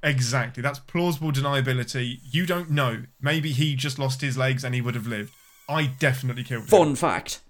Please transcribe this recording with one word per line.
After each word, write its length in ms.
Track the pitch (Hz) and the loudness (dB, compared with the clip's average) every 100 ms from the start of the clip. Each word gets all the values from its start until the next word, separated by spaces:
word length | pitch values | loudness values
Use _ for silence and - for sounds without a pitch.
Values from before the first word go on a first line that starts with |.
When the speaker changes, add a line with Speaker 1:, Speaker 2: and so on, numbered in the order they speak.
Speaker 1:
exactly. 580 | 151 139 120 131 117 - | 2 2 2 0 -2 -4
That's 160 | 131 135 | -4 -6
plausible 500 | - 170 175 147 156 | -6 0 0 0 -2
deniability. 840 | 135 139 139 127 127 120 131 123 131 139 | 0 0 0 2 0 -2 -4 -4 -6 -4
You 160 | 139 180 | -2 0
don't 240 | 175 165 | -2 0
know. 340 | 147 131 113 123 _ | 0 2 -2 -8 _
Maybe 320 | 135 156 156 | 0 0 0
he 220 | 127 151 135 | 0 0 0
just 220 | 143 131 | -4 -2
lost 220 | 135 131 | -2 -2
his 140 | 139 123 | -2 0
legs 260 | 131 127 | 0 0
and 100 | 127 | -2
he 60 | 127 | -2
would 140 | 120 120 | -2 -4
have 100 | 110 | -4
lived. 260 | 107 104 - - _ - | -6 -8 -14 -20 _ -4
I 180 | 156 147 | 0 0
definitely 560 | 131 147 131 127 120 | 2 2 2 -2 -4
killed 180 | 110 120 | -6 -6
him. 60 | 110 | 6
Speaker 2:
Fun 260 | 202 156 135 | 6 6 2
fact. 440 | 165 90 - - | 0 0 -4 -12